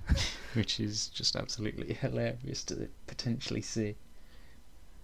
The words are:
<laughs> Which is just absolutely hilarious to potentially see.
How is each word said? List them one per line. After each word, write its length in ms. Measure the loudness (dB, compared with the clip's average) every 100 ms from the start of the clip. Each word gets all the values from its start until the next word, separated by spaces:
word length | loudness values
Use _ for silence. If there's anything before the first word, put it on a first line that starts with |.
| 6
<laughs> 460 | 6 6 0 0
Which 240 | 2 4 4
is 300 | 2 0 -2
just 260 | 2 2
absolutely 600 | 2 -2 0 -2 -2 -2
hilarious 680 | 0 2 2 2 0 -4 -4
to 260 | -4 -4 -4 -6 -10
potentially 560 | -4 0 0 2 0
see. 340 | 0 0 0 0 -8 -12 -12 -12 -12 -12 -14 -12 -12 -12